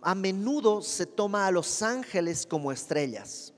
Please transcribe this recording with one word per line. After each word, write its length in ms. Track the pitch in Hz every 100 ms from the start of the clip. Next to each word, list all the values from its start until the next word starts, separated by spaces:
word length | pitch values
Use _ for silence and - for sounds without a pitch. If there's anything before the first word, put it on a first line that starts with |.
a 140 | 175 190
menudo 680 | 190 190 214 294 220 208
se 240 | - - 175
toma 420 | - 208 202 196
a 40 |
los 300 | 180 151 -
ángeles 640 | 220 254 240 190 170 165 -
como 260 | 160 143
estrellas, 840 | 131 - 151 139 104 101 - -